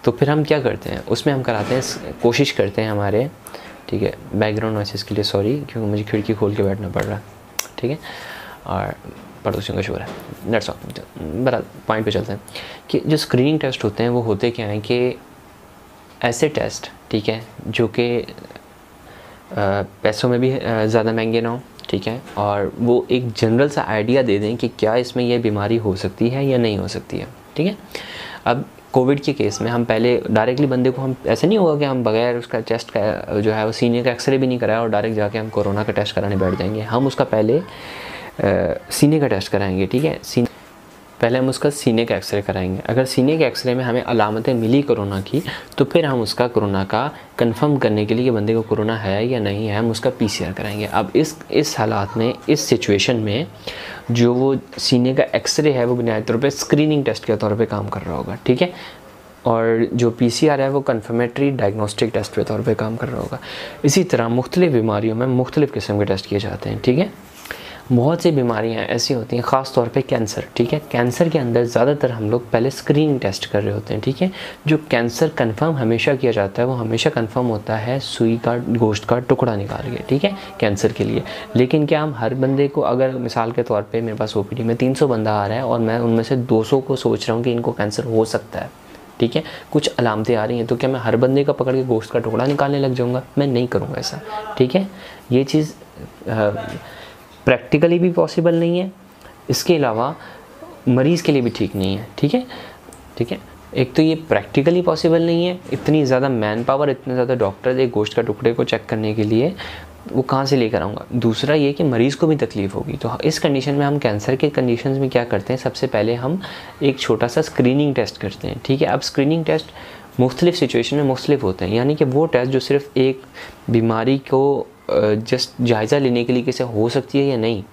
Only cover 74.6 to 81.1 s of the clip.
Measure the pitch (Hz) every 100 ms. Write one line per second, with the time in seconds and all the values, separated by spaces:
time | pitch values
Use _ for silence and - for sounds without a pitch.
74.6 | 147 151 - 120 117 - 156 156 117 107
75.6 | 156 147 113 113 - 131 127 110 98 98
76.6 | 123 127 110 113 156 127 110 127 123 107
77.6 | 101 110 110 135 - - 113 113 120 120
78.6 | 123 117 110 104 - 120 123 127 120 104
79.6 | 101 107 139 120 - 139 196 196 - -
80.6 | 110 101 110 117 107